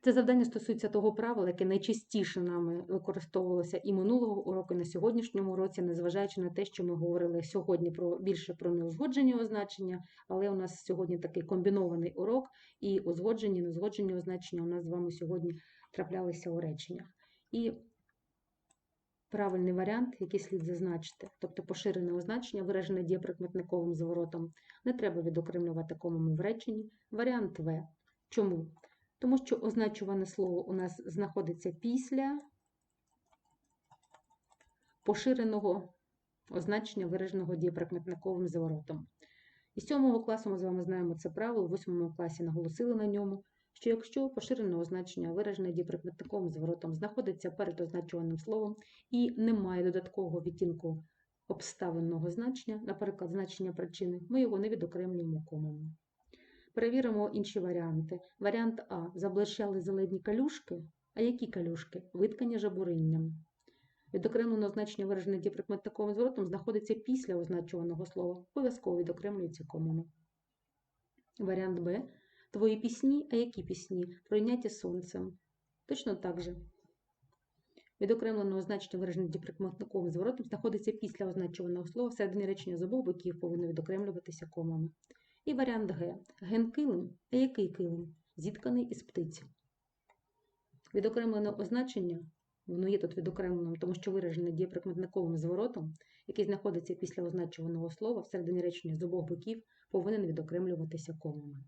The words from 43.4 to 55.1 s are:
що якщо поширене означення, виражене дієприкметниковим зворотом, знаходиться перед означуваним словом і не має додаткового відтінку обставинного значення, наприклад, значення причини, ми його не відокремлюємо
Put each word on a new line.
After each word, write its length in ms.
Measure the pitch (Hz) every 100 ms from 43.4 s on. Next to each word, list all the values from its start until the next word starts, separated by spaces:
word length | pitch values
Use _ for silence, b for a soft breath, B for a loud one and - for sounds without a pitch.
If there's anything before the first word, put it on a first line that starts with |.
| b b b
що 180 | - 233
якщо 380 | 226 226 - 269
поширене 480 | 262 - 254 208 170
означення, 560 | 170 185 180 - 170
виражене 400 | 170 208 185 185
дієприкметниковим 800 | 170 170 170 180 - - 208 180
зворотом, 440 | 156 160 170 170
знаходиться 560 | 160 208 214 196 170 180
перед 300 | 170 196 165
означуваним 580 | 170 175 165 170 165 165
словом 380 | 160 220 214 214 B B B
і 200 | 240 240
не 220 | - 226
має 320 | 220 185 180
додаткового 560 | 180 180 180 - 180 170
відтінку 640 | 170 170 180 165 170 160 B B B _ _
обставинного 840 | 196 - - 180 165 165 165 170
значення, 500 | 175 240 262 - 214 214
наприклад, 440 | 190 196 196 175
значення 420 | 185 190 - 185
причини, 480 | 170 180 - 180 180 180
ми 120 | 254
його 180 | 247 196
не 100 | 208
відокремлюємо 760 | 220 165 175 185